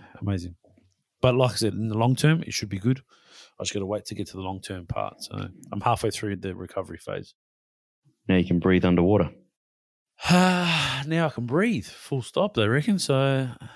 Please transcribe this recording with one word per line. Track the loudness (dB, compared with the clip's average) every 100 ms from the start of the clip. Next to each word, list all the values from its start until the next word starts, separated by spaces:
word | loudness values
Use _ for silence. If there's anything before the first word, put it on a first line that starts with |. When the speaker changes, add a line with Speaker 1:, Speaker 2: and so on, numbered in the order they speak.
| -20 -10
Speaker 1:
amazing. | -4 -4 -6 -14 _ _ _ _ _ _
But | 0 2
like | 0
I | 0
said, | -2
in | -2 -4
the | 0
long | 2 2
term, | 2 0
it | -2
should | -8 -6
be | -4
good. | -2 -2 -4 _ _ -20 -20 -10
I |
just | -8
gotta | -6 -6
wait | -6 -8
to | -10
get | -10
to | -8
the |
long | -10 -10
term | -10 -12 -8
part. | -6 -6 -10
So | -12 -10 -10 -14 -12
I'm | -4
halfway | 0 0 -2
through | -4 -6 -6
the | -8 -10
recovery | -10 -8 -8 -10
phase. | -10 -10 -10 _ _ _ _ _ _ _ _ _ 2
Speaker 2:
Now | 2
you | 4
can | 2
breathe | 4 4 6
underwater. | 4 6 4 2 -4 _ _ _ _ _ _ _ _
Speaker 1:
<sighs> | 2 6 6 4 2 0 0 -4 -2
Now | 0 0
I |
can | -2 -2
breathe, | 0 2 0 -4
full | -14 -6 -6
stop, | -2 0 0
they | 2 2
reckon. | 2 2 0
So | 2 2 2 2 -2 -8 -16